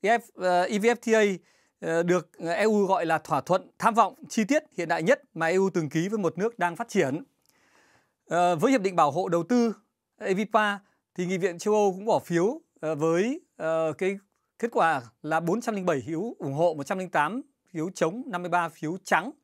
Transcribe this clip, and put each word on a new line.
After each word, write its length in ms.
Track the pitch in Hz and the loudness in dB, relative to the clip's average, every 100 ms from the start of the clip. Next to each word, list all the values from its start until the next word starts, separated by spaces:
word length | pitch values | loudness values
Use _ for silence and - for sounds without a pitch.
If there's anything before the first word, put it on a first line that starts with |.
E 160 | 196 233 | 2 0
F, 20 | - - | 0 -4
ờ, 280 | 180 180 | 2 2
E 160 | 185 208 | 2 2
V 60 | 220 | 2
F 100 | 233 | 0
T 120 | - | 2
A, 100 | 220 208 180 _ _ _ _ | 4 4 0 _ _ _ _
ờ, 220 | 165 165 | -4 -2
được, 340 | 175 180 - - | 2 0 0 -12
ờ, 120 | 165 | -6
E 120 | 170 | 0
U 220 | 214 208 190 | 2 2 2
gọi 200 | 185 165 | 0 0
là 120 | 160 | -2
thỏa 240 | - 151 | 0 -4
thuận 280 | - 185 - _ | 0 -2 -2 _
tham 140 | 208 | 0
vọng 220 | 226 196 - - | 4 2 0 -6
chi 140 | - | -2
tiết 200 | 202 302 302 - | 0 0 -2 -8
hiện 100 | 165 | -2
đại 160 | 170 | 0
nhất 180 | 165 285 _ | 2 0 _
mà 140 | - 160 | -4 0
E 80 | 185 | 2
U 140 | 190 | 2
từng 160 | 175 156 | 0 -2
ký 200 | 160 180 | -2 -2
với 100 | 220 | -2
một 180 | 175 - | -2 -2
nước 220 | 214 - | -6 -2
đang 160 | 175 170 | -4 -4
phát 140 | 233 | -4
triển. 340 | 202 143 202 277 _ _ _ _ _ _ _ _ _ _ | 0 0 0 -6 _ _ _ _ _ _ _ _ _ _
Ờ, 280 | 165 175 170 | 2 2 2
với 160 | 208 | 2
Hiệp 100 | - | 2
định 140 | 190 180 | 2 2
Bảo 160 | 151 | 2
hộ 180 | 139 190 | 2 0
Đầu 140 | 175 | -2
tư 300 | 165 247 233 196 _ _ _ _ | 2 2 2 -2 _ _ _ _
evipa 600 | 202 190 214 226 214 202 _ _ _ - | -2 -2 2 0 0 -4 _ _ _ -8
thì 100 | 180 | -4
Nghị 120 | 185 | -2
viện 200 | 185 170 | -2 -4
châu 160 | - | 0
Âu 180 | 214 208 | 2 2
cũng 140 | 185 214 | 0 0
bỏ 140 | 160 | -2
phiếu, 420 | - 170 190 320 _ _ | 0 0 0 -2 _ _
ờ, 160 | 156 156 | -6 -2
với, 460 | 160 170 220 311 _ _ | 0 2 0 -4 _ _
ờ, 360 | 160 160 160 151 | -4 -2 -2 -2
cái 200 | 190 196 _ _ _ _ | -4 -4 _ _ _ _
kết 80 | 233 | -4
quả 300 | - 165 147 117 _ | 0 2 0 -4 _
là 180 | 151 160 | -4 -2
bốn 220 | 170 208 | 0 -2
trăm 140 | 240 208 | -2 -4
linh 100 | 180 | -2
bảy 180 | 147 113 | -2 -2
phiếu 280 | 160 220 - | -6 -6 -8
ủng 140 | 151 | -8
hộ, 200 | 139 170 | 0 0
một 100 | 156 | -2
trăm 140 | - 190 | -6 -6
linh 120 | 185 | -2
tám 320 | 170 147 233 - _ _ | 0 0 -2 -10 _ _
phiếu 180 | 165 165 | -8 -8
chống, 340 | 190 165 214 277 | -2 -2 -2 -8
năm 160 | 180 | -8
mươi 80 | 180 | -2
ba 200 | 175 165 | -2 -2
phiếu 280 | - 156 185 | -6 -8 -8
trắng. 280 | - 170 208 - | 0 0 0 -14